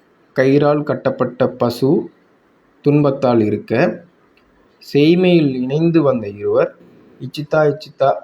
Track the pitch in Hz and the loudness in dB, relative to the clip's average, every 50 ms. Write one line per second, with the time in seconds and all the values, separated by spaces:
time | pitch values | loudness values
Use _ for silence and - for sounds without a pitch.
0 | _ _ _ _ _ _ - - 131 135 135 147 147 147 147 147 143 - 131 123 | _ _ _ _ _ _ -2 0 2 2 2 2 2 2 0 0 -2 -4 -6 -4
1 | - 135 123 - 127 123 - - 127 123 123 - 123 120 117 - - 131 160 - | -4 -4 -2 -2 -4 -4 -2 -2 -2 -2 -2 -2 -2 -2 -2 -2 0 0 0 0
2 | 175 - _ _ _ _ _ _ _ _ _ _ _ _ _ _ - 151 147 147 | -2 -6 _ _ _ _ _ _ _ _ _ _ _ _ _ _ -2 0 2 2
3 | 147 143 135 - - 123 120 113 107 104 101 101 - - 110 117 165 208 - - | 2 2 0 0 0 0 2 2 2 0 -2 -4 -6 -4 -2 -2 0 -2 -2 -6
4 | - _ _ _ _ _ _ _ _ _ _ _ _ _ _ _ - - - 143 | -14 _ _ _ _ _ _ _ _ _ _ _ _ _ _ _ -12 -4 0 2
5 | 147 156 175 180 185 180 175 170 151 143 131 127 127 127 139 156 165 170 160 165 | 4 4 4 2 2 4 4 4 2 2 -2 -2 -4 -4 -2 0 0 2 2 2
6 | 147 139 131 120 107 101 101 101 104 104 104 123 160 175 - _ - - _ - | 2 2 0 -2 -4 -8 -10 -6 -4 -2 0 0 0 0 -4 _ -20 -20 _ -20
7 | - _ _ - - 127 - - 147 - - 156 156 147 139 143 - 143 - - | -20 _ _ -16 -16 -14 -12 -12 -10 -2 0 0 2 2 0 -4 -8 -14 -6 -2
8 | 139 135 127 - | 0 0 0 -2